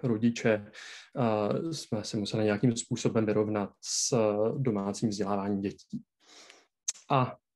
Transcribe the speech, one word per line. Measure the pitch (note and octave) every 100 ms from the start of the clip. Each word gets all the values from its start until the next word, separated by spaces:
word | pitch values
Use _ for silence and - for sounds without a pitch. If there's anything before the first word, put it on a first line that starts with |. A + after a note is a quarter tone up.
rodiče, | B2+ G#2+ A#2 A#2 A#2+ G#2+ G#2 - - - - -
a, | A#2 G#2+ G#2 - E3
jsme | D3+ - A2
se | G#2 A2+
museli | G2+ A2+
nějakým | G#2+ G#2 B2+ A#2
způsobem | - A#2 B2 G#2 A2
vyrovnat | G#2+ G#2 G#2+ G2 -
s | - - - B2 G#2+ G#2 A2 C#3
domácím | C3 G2+ G2 G2+ A2+
vzděláváním | G2+ G2 G2+ G2+ G2
dětí. | G2 - - - - _ _ - - - _ _ - - -
A | C#3+ B2 - _